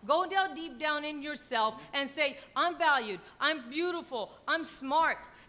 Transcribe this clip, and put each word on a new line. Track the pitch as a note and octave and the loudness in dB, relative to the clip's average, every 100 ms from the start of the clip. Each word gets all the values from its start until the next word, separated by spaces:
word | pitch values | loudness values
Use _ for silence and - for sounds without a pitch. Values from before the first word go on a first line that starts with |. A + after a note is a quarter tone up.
| G#3 | 4
Go | D#4 F#4 | 2 4
down | F#4+ F#4+ D4+ | 2 0 -2
deep | E4 B3 | -10 -4
down | D4+ D4 | -2 -2
in | D4 D4+ | -2 -6
yourself | C#4+ D4 - A#3+ A3 A3+ - | -8 -8 -2 2 2 0 -6
and | C#4 C#4 | -4 -4
say, | C#4+ C#4+ C#4 - - | 0 0 0 -8 0
"I'm | E4 E4 | 0 4
valued, | D#4+ C#4 A3+ F#3 - - | 4 4 2 -6 -8 -2
I'm | C#4 D#4+ A#3 | 0 0 -4
beautiful, | C#4+ F4 F4 C#4+ B3 G3 - - | -2 0 -2 -4 -6 -6 -8 -2
I'm | D#4 | -2
smart, | D#4+ - C4+ D4 D#4+ A3+ - - | -2 -8 0 4 4 0 -8 -20